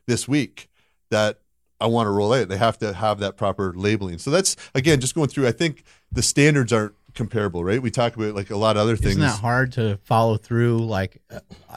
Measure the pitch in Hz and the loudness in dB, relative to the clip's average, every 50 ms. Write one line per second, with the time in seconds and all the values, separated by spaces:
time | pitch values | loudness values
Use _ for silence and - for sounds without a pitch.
0 | - - 117 113 - 123 143 151 120 - - - - _ _ _ _ _ _ _ | -4 -2 -2 -2 -2 -2 -2 -2 -2 -4 -8 -18 -20 _ _ _ _ _ _ _
1 | _ - 113 107 107 107 107 _ _ _ _ _ _ _ _ - 107 113 117 120 | _ -2 0 2 2 2 0 _ _ _ _ _ _ _ _ -4 -2 0 2 2
2 | 113 104 101 104 101 104 127 135 104 87 95 95 117 113 - - 113 104 95 87 | 0 0 0 0 2 2 2 0 0 -2 -2 0 0 0 0 0 -4 -6 -6 -2
3 | 110 107 104 101 101 95 - - 104 98 92 - 98 92 87 92 98 104 110 104 | -2 -2 -2 -2 -4 -6 -6 -4 -4 -4 -2 -2 -4 -4 -4 -2 -2 0 0 0
4 | 98 90 85 80 - 135 151 190 190 - - - - - - 139 131 165 151 131 | -2 -6 -8 -8 -4 -2 0 0 0 0 -4 -6 -10 -6 -4 0 2 2 2 2
5 | 123 127 - 165 147 131 - 143 135 120 113 - 170 160 139 - _ _ _ _ | 2 -2 -2 -2 -2 -2 0 0 0 0 0 0 -2 -2 -4 -6 _ _ _ _
6 | _ - - 123 113 - - 143 143 156 151 143 123 104 117 110 107 104 - _ | _ -8 -4 -4 -2 0 2 4 4 6 6 4 2 2 2 0 0 0 -6 _
7 | _ _ - - 117 95 113 107 104 98 85 87 87 92 107 135 131 113 - 127 | _ _ -10 -8 -8 -4 -2 -2 -2 -2 -2 -2 -2 0 0 0 -2 -2 -2 0
8 | 120 117 - 110 110 107 107 98 98 - 110 101 110 110 104 104 107 117 113 104 | 0 0 0 -2 -6 -4 -4 -6 -6 -6 -2 0 2 2 4 4 2 2 2 2
9 | - 104 98 98 151 135 113 104 110 120 120 127 131 123 - 127 113 107 101 - | 2 2 2 2 2 2 2 0 0 0 0 0 0 0 -2 -2 -2 -2 -2 -4
10 | _ - 120 113 113 117 110 107 - - 117 117 120 120 117 117 117 113 107 95 | _ 0 2 2 4 2 0 -2 -4 -2 0 0 2 2 2 0 0 -2 -2 -4
11 | 95 92 - - _ - - - - - - - - - - | -4 -6 -8 -14 _ -20 -20 -20 -20 -20 -20 -20 -20 -20 -20